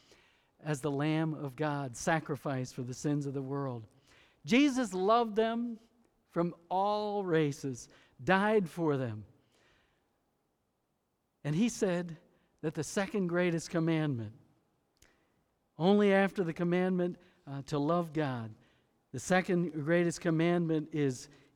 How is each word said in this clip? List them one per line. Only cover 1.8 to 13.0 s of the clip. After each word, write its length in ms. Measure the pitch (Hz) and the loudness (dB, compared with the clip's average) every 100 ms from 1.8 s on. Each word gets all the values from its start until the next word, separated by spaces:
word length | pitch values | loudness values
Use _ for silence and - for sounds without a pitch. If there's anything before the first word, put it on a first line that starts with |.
| 135 117 | -6 -4
sacrificed 800 | - 160 147 139 151 131 127 | 0 0 0 -6 -4 -4 -4
for 80 | - | -8
the 120 | 127 | -10
sins 320 | 127 151 147 139 | -4 -2 0 -2
of 80 | |
the 80 | 135 | -6
world. 440 | 131 139 139 120 110 _ _ - _ _ 143 | -4 -4 -4 -6 -12 _ _ -20 _ _ 2
Jesus 480 | 233 294 254 233 | 4 6 4 -2
loved 420 | 185 185 233 226 208 | 0 4 4 4 0
them 420 | 226 233 240 226 _ _ _ _ _ | 0 0 -4 -8 _ _ _ _ _
from 240 | 170 175 170 - | -2 -2 -2 -4
all 540 | 185 202 208 208 202 | 0 0 0 -2 -2
races, 640 | 185 160 147 139 139 123 - - _ - | 0 2 2 -2 -6 -8 -12 -20 _ -8
died 440 | 127 190 208 220 170 | 0 2 4 2 0
for 300 | - 160 139 | -2 0 0
them. 280 | 123 107 101 _ _ _ _ _ _ _ _ _ _ _ _ _ _ _ _ _ _ _ _ _ | -2 -8 -14 _ _ _ _ _ _ _ _ _ _ _ _ _ _ _ _ _ _ _ _ _
And 120 | 147 151 | -4 0
he 140 | 233 | 0
said 480 | - 202 175 175 160 _ _ _ _ | 0 -2 0 -4 -10 _ _ _ _
that 120 | 156 | -6
the 100 | 160 | -6
second 440 | 143 - | -4 -4